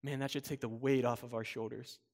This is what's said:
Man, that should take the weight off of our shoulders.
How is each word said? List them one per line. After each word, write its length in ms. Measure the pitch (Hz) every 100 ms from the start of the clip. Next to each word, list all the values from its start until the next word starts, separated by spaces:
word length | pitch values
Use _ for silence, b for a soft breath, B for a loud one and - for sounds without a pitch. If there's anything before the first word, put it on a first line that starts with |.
Man, 180 | 139 135
that 100 | 139
should 140 | -
take 160 | - 139
the 80 | 117
weight 360 | 113 135 135
off 200 | 120 120
of 100 | 123
our 80 | 113
shoulders. 560 | 110 - 113 120 120 - _